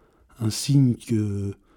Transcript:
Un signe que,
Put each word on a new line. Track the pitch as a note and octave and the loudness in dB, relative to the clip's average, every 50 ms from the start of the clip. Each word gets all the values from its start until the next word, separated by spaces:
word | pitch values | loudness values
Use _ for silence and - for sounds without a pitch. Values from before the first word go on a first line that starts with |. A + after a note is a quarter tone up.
| _ _ _ _ _ _ _ - | _ _ _ _ _ _ _ -6
Un | A2+ G#2+ | -4 -4
signe | - - - - C#3 C#3+ C3+ B2 A2+ | -4 -4 -2 2 4 4 4 4 2
que, | - - - A2+ G#2+ G#2+ G#2 G2+ G2+ G2 G2 F#2+ - _ _ _ | -2 -4 -4 -2 -2 -2 -2 -4 -6 -6 -8 -8 -12 _ _ _